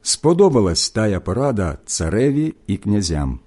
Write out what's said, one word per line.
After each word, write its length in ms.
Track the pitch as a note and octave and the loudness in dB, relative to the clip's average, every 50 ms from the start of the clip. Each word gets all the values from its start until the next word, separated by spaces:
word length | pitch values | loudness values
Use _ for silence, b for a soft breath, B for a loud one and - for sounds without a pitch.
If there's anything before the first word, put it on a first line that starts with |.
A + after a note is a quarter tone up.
| _ | _
Сподобалась 800 | - - - - D3+ F3 E3+ G3+ F#3+ C#3+ A#2+ G#2 F2+ E2 - - - | -4 -6 0 2 2 4 6 4 4 6 4 2 2 0 -2 -4 -4
тая 300 | - A2 A2 G#2+ G2 F2+ | -2 -2 -2 0 -2 -2
порада 580 | - F#2+ F#2 A#2 C#3 C#3+ B2 G2+ F#2+ E2 D2 - _ | -2 -4 -2 0 0 0 0 0 -2 -4 -4 -8 _
цареві 680 | - - - E2+ D#2+ F2 A2 C3 C#3+ C#3 D3 D#3 D#3 - _ _ | -10 -6 -4 -2 -2 0 2 2 2 0 0 -2 -4 -6 _ _
і 100 | - G2 | -6 -6
князям 640 | G2 - G#2 G#2 G#2 F#2+ E2+ E2 D2 C#2+ C2+ A#1+ A1+ _ | -4 0 0 0 0 0 -2 -2 -2 -2 -2 -4 -8 _